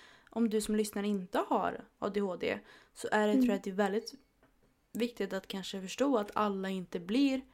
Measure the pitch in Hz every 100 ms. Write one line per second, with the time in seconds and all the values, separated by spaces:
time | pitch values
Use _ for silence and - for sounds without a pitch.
0 | - - - 226 226 214 214 214 214 202
1 | 202 202 180 269 415 233 175 - - -
2 | 202 202 196 175 - 208 - - - -
3 | - 214 214 214 247 196 202 190 202 208
4 | 220 - _ _ _ _ _ _ _ 214
5 | 240 - 196 196 - 196 180 190 185 -
6 | 277 240 208 - 208 196 190 190 175 185
7 | 175 233 277 262 -